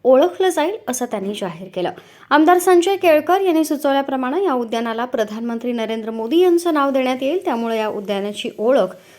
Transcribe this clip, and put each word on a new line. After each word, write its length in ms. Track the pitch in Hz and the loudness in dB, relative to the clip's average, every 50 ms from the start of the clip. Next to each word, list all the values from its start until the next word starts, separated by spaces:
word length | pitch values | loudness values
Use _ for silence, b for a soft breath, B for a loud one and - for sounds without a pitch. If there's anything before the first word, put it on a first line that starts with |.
| - | 2
ओळखलं 440 | 247 262 262 311 359 359 - 381 370 | 4 4 6 4 2 2 0 -2 0
जाईल, 280 | 330 320 294 359 427 440 - - | 0 0 -2 -2 -4 -6 -8 -8
असं 180 | 247 - 247 | -6 -6 -6
त्यांनी 280 | 240 - 202 190 202 208 208 | -6 -6 -6 -6 -6 -6 -6
जाहीर 280 | 202 175 160 170 185 185 - | -8 -8 -8 -10 -14 -10 -6
केलं. 160 | 185 180 - - B B B B B B B | -6 -6 -6 -6 B B B B B B B
आमदार 280 | 269 294 311 330 359 359 | 2 4 6 6 4 4
संजय 380 | 359 370 359 349 339 392 392 | 4 4 4 4 4 2 0
केळकर 440 | 381 370 339 302 302 - - 359 392 | 2 4 4 4 4 4 2 0 2
यांनी 240 | 392 370 320 320 311 | 2 2 2 2 0
सुचवल्याप्रमाणे 800 | 302 302 269 294 277 277 277 277 277 269 262 254 254 285 381 403 | 0 -2 -2 0 0 0 0 0 -2 -4 -4 -4 -2 -2 -2 0
या 80 | 349 | 0
उद्यानाला 520 | 262 247 240 220 240 226 240 233 220 226 247 | 0 -2 -2 -4 -4 -4 -4 -4 -4 -4 -4
प्रधानमंत्री 680 | 247 - 233 214 202 208 226 233 233 233 233 240 247 | -4 -2 -2 -2 -4 -4 -6 -6 -6 -6 -6 -4 -4
नरेंद्र 380 | 240 233 220 214 226 226 214 226 | -4 -4 -4 -4 -6 -6 -6 -6
मोदी 280 | 220 226 220 233 311 339 | -6 -6 -4 0 2 4
यांचं 360 | 370 370 339 339 339 339 311 | 4 4 4 4 2 0 0
नाव 160 | 294 277 277 | 2 2 2
देण्यात 260 | 269 269 247 254 262 254 | 2 0 0 0 -2 -2
येईल, 240 | 262 277 330 381 370 | -2 -2 -2 -2 -2
त्यामुळे 340 | 339 254 233 233 226 226 220 | -2 -2 -2 -2 -2 -2 -2
या 100 | 220 214 | -2 -4
उद्यानाची 640 | - 208 196 208 202 196 202 208 208 - - - - - | -4 -6 -6 -4 -4 -4 -4 -6 -6 -8 -8 -10 -6 -2
ओळख 360 | 214 240 277 247 185 185 - b b b b | 0 2 4 4 2 0 -4 b b b b